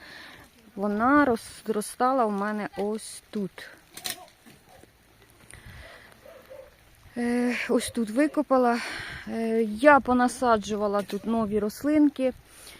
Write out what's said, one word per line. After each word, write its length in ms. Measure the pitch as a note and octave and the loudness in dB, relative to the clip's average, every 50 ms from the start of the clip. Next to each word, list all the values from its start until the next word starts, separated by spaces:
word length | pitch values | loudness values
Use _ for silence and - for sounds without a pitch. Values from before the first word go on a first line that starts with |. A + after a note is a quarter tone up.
| - - - - - - - - - - _ - _ - - | -16 -20 -20 -20 -20 -20 -20 -20 -20 -20 _ -20 _ -16 -8
Вона 480 | G3 G3 G#3 G3+ G#3+ A#3 C4 C#4+ D4 C#4+ | -4 -4 -2 0 0 2 4 4 4 4
роз-, 420 | C4+ A3+ - - - - - - | 4 2 -2 -4 -10 -18 -10 -8
зростала 580 | G#3+ G#3 G#3+ G3+ - - - B3 B3+ C4+ C4+ A3+ | -4 -4 -4 -4 -6 -4 0 0 2 2 2 0
у 40 | G#3+ | 0
мене 380 | G#3 G3 G3+ G#3+ G#3+ G#3 G3 - - | 0 -2 -4 -4 -4 -6 -8 -8 -6
ось 460 | F#3 G3+ G#3 A3 A3 - - - - - _ | -6 -4 -4 -6 -8 -10 -14 -18 -20 -18 _
тут. 200 | - G#3+ G3 F3 - - - - - - - _ - - - - - - - - _ _ _ - - _ _ - - - - - _ _ _ _ _ _ - _ _ _ - - - - - - - - - - - - - - - - - - - - - - - - - - - _ _ - - _ - - - | -6 -6 -6 -6 -8 -14 -18 -20 -20 -20 -20 _ -20 -12 -10 -10 -10 -10 -16 -20 _ _ _ -20 -20 _ _ -20 -20 -20 -20 -20 _ _ _ _ _ _ -20 _ _ _ -20 -20 -20 -20 -20 -20 -20 -20 -20 -20 -20 -20 -20 -20 -20 -20 -20 -20 -20 -20 -20 -20 -20 -20 -20 -20 -20 _ _ -20 -20 _ -20 -12 -8
Е, 400 | A#3+ A#3+ A#3+ A#3+ B3 A#3+ B3 A#3 - - - | -4 -2 0 0 0 0 0 -2 -2 -2 0
ось 220 | A#3+ A#3 - - | 0 0 0 -2
тут 200 | - A#3+ A3+ G#3 | -4 -4 -4 -2
викопала. 680 | G#3+ C4 D4+ D4+ - D4+ C#4 - C4+ B3+ B3 A#3 A#3+ A#3 - - - - - - - - - G#3+ | 0 0 0 2 0 -2 0 2 2 4 4 2 2 0 -4 -8 -10 -12 -12 -12 -14 -14 -12 -10
Е, 340 | A3 A3+ A3+ A3+ A3+ A3+ | -6 -6 -4 -2 0 0
я 380 | A3+ G#3 G#3 A3 C#4 D4+ C#4+ C4+ | 0 -2 -2 6 8 8 8 8
понасаджувала 1000 | - B3 B3+ B3 B3 B3 - - B3+ A#3+ A3+ G#3+ G3 G3 G#3+ G3+ G#3 G3+ G3+ G#3 | 6 4 2 4 2 2 0 0 2 2 2 2 2 -2 -4 -2 -2 0 0 -2
тут 240 | G3 - G#3 G3 - | -2 -4 -6 -6 -4
нові 320 | G#3+ A#3 A3+ A3 G3 G#3+ G#3 | -2 -2 -2 -2 -2 -2 -2
рослинки. 720 | G#3 G#3+ - - - D4 D4+ D4+ D4 C#4 - - C4 B3+ - - - - - - - - - | -2 -4 -6 -4 0 2 4 6 6 4 4 2 -2 -2 -2 -6 -14 -20 -20 -20 -20 -20 -20